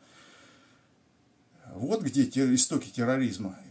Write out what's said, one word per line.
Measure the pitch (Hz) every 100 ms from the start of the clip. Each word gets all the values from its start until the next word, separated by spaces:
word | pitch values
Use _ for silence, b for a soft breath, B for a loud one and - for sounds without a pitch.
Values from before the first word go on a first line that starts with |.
| b b b b b b b b b b _ _ _ _ _ _ -
Вот | 92 139 220
где | 147 143
те-, | 127 131 131
истоки | 127 - 147 -
терроризма. | - 120 135 120 92 98 92 -